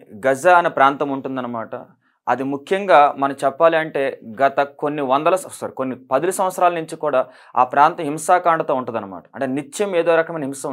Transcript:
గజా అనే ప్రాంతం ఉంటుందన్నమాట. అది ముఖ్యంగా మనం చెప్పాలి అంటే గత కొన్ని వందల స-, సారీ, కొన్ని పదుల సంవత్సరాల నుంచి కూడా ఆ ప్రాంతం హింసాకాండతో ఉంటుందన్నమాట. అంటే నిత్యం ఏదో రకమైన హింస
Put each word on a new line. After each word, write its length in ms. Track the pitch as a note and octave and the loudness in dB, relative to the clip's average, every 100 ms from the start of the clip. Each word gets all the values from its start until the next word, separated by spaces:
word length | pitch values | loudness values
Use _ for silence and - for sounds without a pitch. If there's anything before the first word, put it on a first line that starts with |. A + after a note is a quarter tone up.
| - G#2 C3 | -20 -4 0
గజా 280 | C3+ E3+ F3 | 2 4 6
అనే 120 | E3+ C#3 | 4 4
ప్రాంతం 320 | C3+ C#3+ D3 C#3 | 4 2 -2 -4
ఉంటుందన్నమాట. 580 | C3+ C3 B2 A#2+ A2 B2 - _ _ _ - | -6 -8 -8 -8 -10 -14 -16 _ _ _ -2
అది 140 | B2 C3+ | -2 -2
ముఖ్యంగా 480 | C#3+ C#3+ F#3+ G3+ D#3 C#3+ B2+ | -6 -2 -2 4 6 6 2
మనం 120 | C#3 C3+ | -4 -2
చెప్పాలి 340 | D3 - E3 E3 | -4 2 2 2
అంటే 220 | D#3+ D3 C#3 - A2+ G#2 | -2 -4 -4 -6 -10 0
గత 180 | C3+ C3+ C#3+ - | 0 0 -4 -4
కొన్ని 180 | D3 D3+ C3+ | -6 -4 0
వందల 220 | C3+ D#3+ F#3 | 0 2 0
స-, 100 | - - | -2 -10
సారీ, 160 | G#2+ - | -10 -6
కొన్ని 160 | C3 B2 - | -6 -8 -4
పదుల 160 | C3+ E3+ F#3+ | -2 0 -2
సంవత్సరాల 360 | F#3 F#3 F3+ E3+ | -2 0 0 0
నుంచి 160 | D#3+ D#3+ | -6 -6
కూడా 160 | D3+ B2+ B2+ - - - | -2 0 -2 -8 -4 0
ఆ 20 | B2+ | 2
ప్రాంతం 300 | C3+ D3+ E3+ D3 | 4 4 2 -6
హింసాకాండతో 600 | D#3 F3 F3+ F3 D#3+ D#3 C3+ | -4 2 2 2 0 0 -4
ఉంటుందన్నమాట. 440 | B2 A2+ G2 F2+ - | -4 -6 -8 -12 -14
అంటే 140 | A#2 C3 C3+ | -8 -4 -4
నిత్యం 320 | C3+ - G3+ F3 | -6 -6 -2 0
ఏదో 120 | E3+ E3 | 2 2
రకమైన 260 | E3 E3 C#3 | 0 -6 -8
హింస 140 | C#3 D#3 | -8 -10